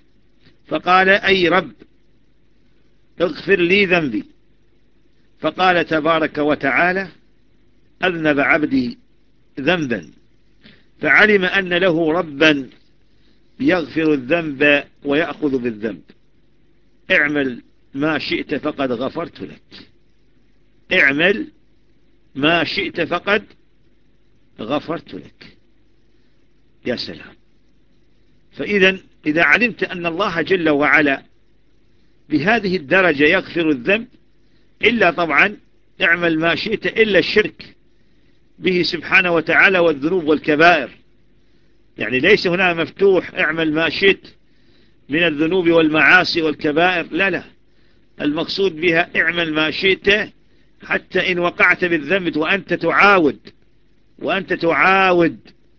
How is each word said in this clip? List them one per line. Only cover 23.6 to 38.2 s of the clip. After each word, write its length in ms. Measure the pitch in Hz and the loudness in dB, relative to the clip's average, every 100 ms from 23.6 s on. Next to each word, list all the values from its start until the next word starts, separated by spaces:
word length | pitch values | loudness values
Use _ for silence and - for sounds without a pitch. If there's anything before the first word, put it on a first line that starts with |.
| _ _ _ _ _ _ _ _ _ - | _ _ _ _ _ _ _ _ _ -14
غفرت 540 | 110 143 147 165 - | -6 -6 -6 -10 -10
لك". 440 | 90 67 - - - _ _ _ _ _ _ _ _ _ _ _ _ 117 | -16 -18 -20 -20 -20 _ _ _ _ _ _ _ _ _ _ _ _ -8
يا 100 | 117 | -6
سلام! 400 | - 78 - - _ _ _ _ _ _ _ _ _ _ _ | -8 -14 -20 -20 _ _ _ _ _ _ _ _ _ _ _
فإذا 480 | - - 208 185 190 - _ 151 | -12 -4 2 2 0 -8 _ -4
إذا 180 | 151 | 0
علمت 400 | 160 160 240 175 | 2 2 0 -2
أن 220 | 180 185 170 | -8 -6 -6
الله 360 | 165 208 170 | -4 -4 -4
جل 280 | 156 185 160 | -2 0 2
وعلا 540 | 143 147 147 147 135 - _ _ _ _ _ _ _ _ _ - | 2 2 2 2 -2 -8 _ _ _ _ _ _ _ _ _ -6
بهذه 460 | 151 165 233 196 180 | -2 0 0 0 -4
الدرجة 480 | 135 180 180 139 | 0 2 2 4
يغفر 460 | 151 185 - 160 156 | 2 2 -2 -4 -2
الذنب، 380 | 135 120 214 - - _ _ _ _ _ _ | -2 -2 -2 -4 -20 _ _ _ _ _ _
إلا 300 | 202 233 180 | 0 2 2
طبعًا 460 | 160 165 143 190 214 _ _ _ - | 0 0 2 0 -2 _ _ _ -4
اعمل 380 | 180 175 170 160 | 0 0 0 0
ما 160 | 165 151 | 0 -2
شئت 300 | 208 214 180 | -4 -4 -2
إلا 340 | 202 214 185 | 0 2 2
الشرك 560 | 147 208 170 - - _ _ _ _ _ | 2 0 -2 -6 -20 _ _ _ _ _